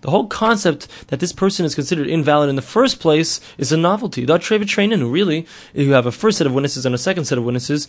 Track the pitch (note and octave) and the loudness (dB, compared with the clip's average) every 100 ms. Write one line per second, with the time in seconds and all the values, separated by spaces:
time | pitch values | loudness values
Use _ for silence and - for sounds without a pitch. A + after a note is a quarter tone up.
0 | - F#3 A#3 - A3+ A3 F3+ C#3+ - - | -2 0 0 -2 0 2 0 -2 -4 -18
1 | - C3 F3+ - G3 G3 E3 D3 C3+ E3+ | -8 -6 -6 -2 0 0 -2 -2 -4 -2
2 | C3 E3 D3 D3 D3 C3+ - A3 C4 - | -2 0 2 4 2 0 -2 0 0 0
3 | E3 D#3 D#3+ - - - B2+ D#3 E3+ G#3 | 2 2 2 -4 -8 -6 -2 2 2 0
4 | A3 - B2 E3+ - G#3+ G3+ - G3+ G#3+ | -4 -4 2 2 2 -2 0 0 2 2
5 | A#2+ D3 G3 D#3 E3 - - - C#3 C3+ | 0 0 0 -2 -4 -16 -10 -2 4 4
6 | B2 - A3 G#3 D3 C3 C#3 C3+ B2+ B2 | 2 0 0 2 0 0 -2 -2 -2 -2
7 | F3+ F3+ C#3 B2+ A#2 B2 B2 D3 | -2 -2 -2 -2 -2 -4 -2 -4